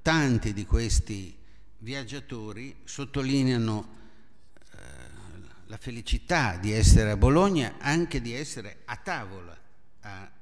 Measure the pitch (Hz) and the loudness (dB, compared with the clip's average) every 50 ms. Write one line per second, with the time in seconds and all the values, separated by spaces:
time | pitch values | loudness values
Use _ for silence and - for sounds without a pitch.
0 | - 160 160 160 147 135 120 110 - 113 101 101 98 - - 117 117 107 - - | 2 4 4 4 4 4 4 2 2 0 -4 -4 0 2 2 2 4 4 4 4
1 | - - 110 98 95 85 - - - - - - - - - - 110 110 135 139 | 4 2 -6 -8 -8 -10 -12 -14 -16 -16 -16 -16 -16 -16 -16 -12 -10 -8 -8 -8
2 | 127 107 135 143 - - 135 117 107 107 101 107 127 135 - - - - - - | -8 -8 -10 -12 -10 -10 -10 -10 -10 -10 -10 -10 -12 -12 -14 -14 -14 -12 -10 -8
3 | 139 - - 139 135 131 139 139 131 127 127 120 113 110 107 107 101 - - - | -8 -4 -4 -2 0 2 2 4 4 4 4 4 2 0 0 -2 -4 -8 -14 -16
4 | - - - - - - - - - - - - - - - - - 60 - 64 | -16 -16 -16 -16 -16 -16 -16 -16 -16 -16 -16 -16 -16 -16 -16 -16 -16 -16 -16 -16
5 | 58 - - 92 98 - 78 95 - - - - - - 110 - - 127 120 117 | -16 -16 -14 -14 -14 -14 -14 -14 -14 -14 -16 -16 -14 -14 -14 -10 -10 -8 -8 -8
6 | 110 - - 120 - - 180 165 135 107 85 87 95 104 107 113 110 - - 113 | 0 0 0 0 2 2 2 2 2 2 0 0 0 2 4 8 10 10 10 10
7 | 110 104 104 98 107 127 143 165 190 202 190 156 123 104 - - - 139 147 165 | 8 6 4 6 6 8 8 8 6 6 4 2 0 0 -4 -4 -2 0 2 2
8 | 175 170 - 135 117 117 113 131 156 - - 131 101 101 - - - - 117 - | 2 0 -2 -4 -4 -4 -6 -6 -8 -8 -8 -10 -10 -12 -14 -14 -10 -10 -10 -8
9 | - 196 175 143 110 95 98 92 87 85 87 - - - - - - - - - | -6 -6 -6 -6 -6 -10 -12 -12 -14 -14 -14 -16 -16 -16 -16 -16 -16 -16 -16 -14
10 | - 107 98 95 98 - - - | -12 -12 -12 -12 -12 -14 -16 -18